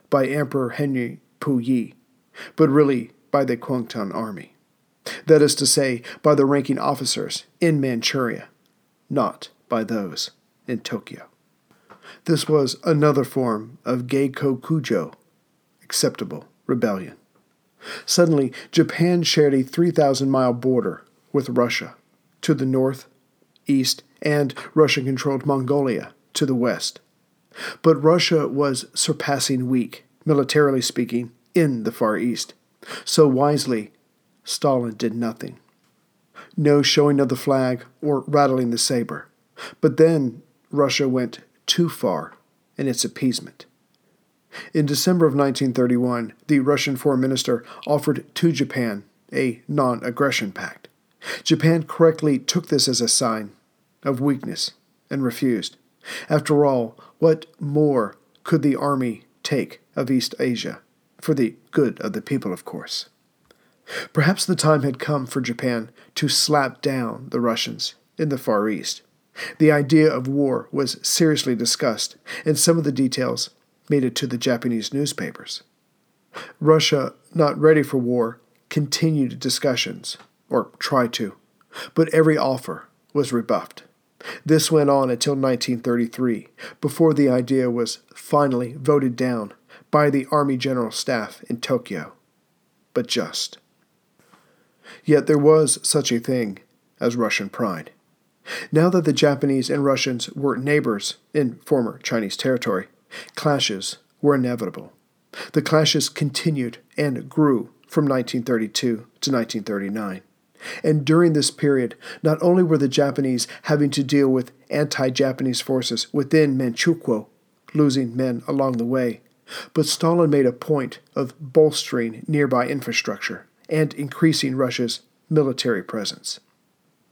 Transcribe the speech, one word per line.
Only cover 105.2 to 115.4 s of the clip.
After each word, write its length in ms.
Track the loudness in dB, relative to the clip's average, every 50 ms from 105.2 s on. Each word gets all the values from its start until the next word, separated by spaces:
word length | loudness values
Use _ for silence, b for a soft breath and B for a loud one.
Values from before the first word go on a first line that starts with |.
| _ _ B B B B
The 100 | B -2
clashes 460 | 0 2 2 2 4 4 0 0 -2 -4
continued 720 | -4 -4 -4 -4 -4 -2 -2 -2 -2 -2 -4 -6 -8 -12 _ _ -4
and 320 | -4 -2 -2 -2 -6 -8 -4
grew 420 | 0 2 4 4 4 2 0 -6 _ _ _ -4
from 180 | -2 0 2
nineteen 380 | 2 0 0 -2 -2 -4 -6 -2
thirty-two 600 | -2 -2 -2 -2 -2 -4 -2 -2 -2 -2 -4 -8 _ _ -6
to 100 | -4 -2
nineteen 340 | -2 -2 -2 -4 -6 -8 -6
thirty-nine. 580 | -6 -6 -4 -4 -6 -6 -6 -6 -8 -10 -12 _ _ _ _ _ _ _ B B B B B
And 220 | B 0 0 2 2
during 300 | 2 4 4 4 4 4
this 160 | 2 0 -2
period, 460 | -2 -2 0 2 2 2 0 -4 -6 B B B B B
not 200 | B 0 0 2
only 200 | 4 4 4 4
were 160 | 4 4 4 2
the 100 | 2 2
Japanese 580 | 2 2 0 2 0 -2 -2 0 0 -2 -4 B B B
having 280 | B -2 0 2 2 0
to 120 | 0 -2
deal 260 | -2 2 2 2 4 4
with 240 | 2 0 -2 -4 _ _ _ -6
anti-Japanese 920 | -2 -2 -2 -2 -2 -2 -2 -2 0 0 0 0 0 -2